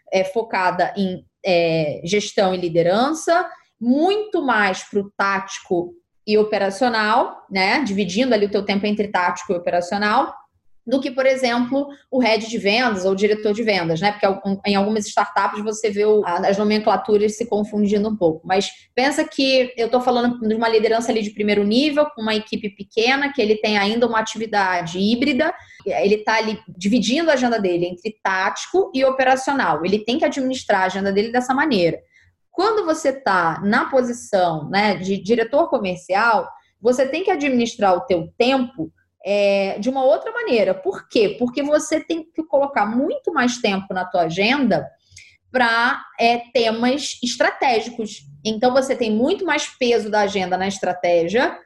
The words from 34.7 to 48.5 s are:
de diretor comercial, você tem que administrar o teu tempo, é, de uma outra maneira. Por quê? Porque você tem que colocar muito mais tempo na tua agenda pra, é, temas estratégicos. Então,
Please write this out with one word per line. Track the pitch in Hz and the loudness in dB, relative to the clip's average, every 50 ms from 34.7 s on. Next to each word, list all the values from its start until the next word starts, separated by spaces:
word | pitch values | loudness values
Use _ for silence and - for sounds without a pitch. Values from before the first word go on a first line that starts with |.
| 180 196 214 214 185 | 0 2 2 2 0
de | 160 185 190 196 | -2 -2 -4 -4
diretor | 190 - 190 240 226 226 226 277 294 - - | -4 0 0 0 0 0 0 2 0 2 2
comercial, | 285 240 202 185 175 175 - - 185 202 226 233 214 190 170 - - - _ _ _ _ | 0 -2 -2 -4 -6 -6 -4 -2 0 2 2 2 2 2 0 -4 -10 -20 _ _ _ _
você | 196 240 247 277 262 | 0 0 2 2 0
tem | 269 294 330 392 | 0 0 -2 0
que | 415 | 0
administrar | 370 277 285 277 254 240 233 233 - - 202 190 180 | 0 0 0 0 2 2 0 -2 0 0 2 2 2
o | 175 | 2
teu | - - 185 165 160 - - | 2 0 -2 -2 -2 -6 -2
tempo, | - 233 254 269 262 247 247 - 170 151 - - _ _ _ _ _ - | 0 2 2 2 0 0 -4 -6 -10 -10 -10 -12 _ _ _ _ _ -6
é, | 190 202 202 202 202 196 196 196 196 - 208 | -2 0 2 2 2 2 2 0 -2 -4 -4
de | 202 254 | -4 -4
uma | 262 269 262 | -2 2 2
outra | 262 311 381 - 453 | 2 2 2 0 -6
maneira. | 440 480 466 381 247 220 190 185 190 | -6 -6 -2 0 2 2 2 2 0
Por | 190 - 381 392 - - _ | -2 -4 -6 -6 -6 -12 _
quê? | - 247 202 185 - - | 0 2 2 2 0 -2
Porque | 247 240 - 285 277 | -4 -4 -2 -4 0
você | 294 302 302 302 - 320 311 | 0 0 0 0 -2 -4 -4
tem | - - 330 339 320 | -2 -4 -6 -6 -6
que | - _ 320 311 | -8 _ -10 -6
colocar | - - 277 277 277 - 226 202 | -2 0 0 0 0 0 -2 -2
muito | 214 233 247 285 381 571 539 - - 330 | 0 0 -2 -2 -2 -4 -4 -4 -2 0
mais | 269 247 247 240 | 0 0 0 0
tempo | - - 208 196 190 196 - | 0 -2 -2 -2 -2 -4 -6
na | 190 185 180 | -6 -6 -4
tua | - - 175 170 | -2 0 0 0
agenda | 165 165 190 202 226 269 294 262 208 175 147 139 - - _ _ _ - - - - _ _ _ _ | 0 0 0 2 2 2 2 2 2 0 0 -2 -6 -14 _ _ _ -20 -20 -20 -20 _ _ _ _
pra, | - 247 240 233 226 233 233 254 269 - - - - - | 0 0 2 2 2 2 2 0 -2 -4 -8 -14 -4 0
é, | 233 233 240 240 - - - | 2 2 2 0 -4 -2 0
temas | 254 226 220 220 226 240 247 269 294 - - - - 247 | 0 0 2 0 0 0 0 0 0 -4 -8 -8 -6 -6
estratégicos. | 240 - - 302 381 - - - 254 233 214 220 240 - - 214 208 - - - - - - - | -6 -2 0 0 0 0 0 0 0 0 0 -2 -4 -8 -8 -8 -8 -10 -16 -20 -20 -20 -8 -6
Então, | 214 | -6